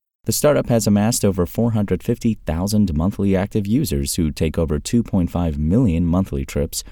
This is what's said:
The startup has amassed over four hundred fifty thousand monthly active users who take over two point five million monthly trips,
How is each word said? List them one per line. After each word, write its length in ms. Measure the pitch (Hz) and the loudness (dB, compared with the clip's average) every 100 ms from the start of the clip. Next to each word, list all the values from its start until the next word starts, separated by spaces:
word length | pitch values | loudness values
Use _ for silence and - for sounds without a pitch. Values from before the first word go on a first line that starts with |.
| _ _ | _ _
The 80 | - | -6
startup 360 | - 151 135 123 | 0 2 2 2
has 180 | 117 107 | 2 4
amassed 380 | 101 107 120 | 2 2 2
over 220 | 104 92 85 | 0 0 -2
four 240 | - 117 | 0 0
hundred 320 | 113 101 92 | 0 0 -2
fifty 320 | - 117 117 | -2 -2 -2
thousand 600 | 107 - 80 98 107 98 | -2 -4 -4 0 2 2
monthly 400 | 76 90 - 101 | 2 -2 0 0
active 320 | 95 98 110 98 | 2 0 -2 0
users 500 | 120 135 71 69 - | 0 0 -2 -2 -2
who 140 | 80 | -2
take 280 | 71 80 - | 0 -2 0
over 200 | 78 76 | -2 -2
two 240 | - 120 | 0 -2
point 280 | - 98 87 | 0 0 0
five 280 | 85 85 71 | -2 -2 -2
million 460 | 76 107 123 80 | 0 2 2 2
monthly 400 | 87 87 95 69 | 2 0 0 -4
trips, 400 | 65 71 76 - - | -4 -4 -4 -6 -12